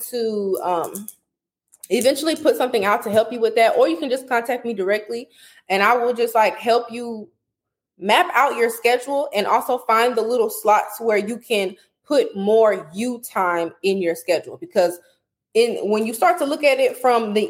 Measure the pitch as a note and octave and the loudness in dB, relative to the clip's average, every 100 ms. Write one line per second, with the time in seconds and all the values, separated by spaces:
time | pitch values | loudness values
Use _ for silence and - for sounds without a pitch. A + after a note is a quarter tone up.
0 | - B3 A3+ G#3+ G3 F#3 F3 F3 D3+ G3 | -8 -6 -4 -4 -4 -4 -2 -2 -4 -10
1 | G#3+ - _ _ _ _ _ _ - G#3 | -16 -18 _ _ _ _ _ _ -4 0
2 | A#3 C#4+ D#4 D#4 C#4+ - B3+ B3 G3 A3+ | 0 0 -2 0 0 0 0 0 0 0
3 | A3+ G#3+ A3+ B3 A3 A3+ A3+ - C#4 E4 | 0 0 0 -2 0 4 4 4 2 0
4 | C#4 B3+ - A#3+ A#3 B3 A#3 G#3 F#3+ G#3+ | -4 -6 -2 -2 -2 -4 -6 -4 -2 -2
5 | - A#3 B3+ _ - - - F#3+ G3+ B3 | -4 -12 -12 _ -20 -20 -4 2 4 4
6 | A#3+ A#3 A#3 A#3 G#3+ - A3+ A#3+ A#3 A#3 | 0 0 0 2 2 2 0 0 0 -8
7 | A#3+ A3+ G3+ _ _ _ _ _ _ _ | -10 -12 -16 _ _ _ _ _ _ _
8 | F#3+ A#3+ F4+ A#3 C4+ A#3 A#3 A3+ A#3 B3 | 2 2 2 2 0 2 -2 0 2 0
9 | C4 C#4 - G3+ - A#3 - B3 - A3 | 0 -4 -2 -2 0 0 0 -4 0 2
10 | A#3+ A#3+ A3 B3 G#3+ - G#3+ G#3 - - | 2 0 0 0 0 0 2 2 0 -4
11 | A3+ G#3+ G3+ A#3 - G#3 F#3+ G3 _ _ | -2 0 -2 -8 -2 -2 -2 -6 _ _
12 | - D4 - G3 G3 A3 A3 F#3+ D3+ F3+ | -2 0 0 -2 2 4 4 2 -6 -8
13 | B3 A#3 - A3 F3+ F3 E3 - F#3+ G3 | -6 -6 -8 -2 0 0 -4 -4 -2 0
14 | F3 E3+ - D#3+ - B2 E3+ G#3 F3 F3 | -2 -4 -2 -2 -2 -14 -4 0 0 -2
15 | _ _ _ _ _ A3 A#3 G#3+ F#3+ G#3+ | _ _ _ _ _ 2 2 0 -2 -2
16 | A3+ A#3 F#4 F4+ C#4 D4+ D4 C4 B3+ - | -2 0 2 2 -2 0 2 2 2 2
17 | B3+ A#3 A3 G#3 G#3+ | 2 2 0 -2 0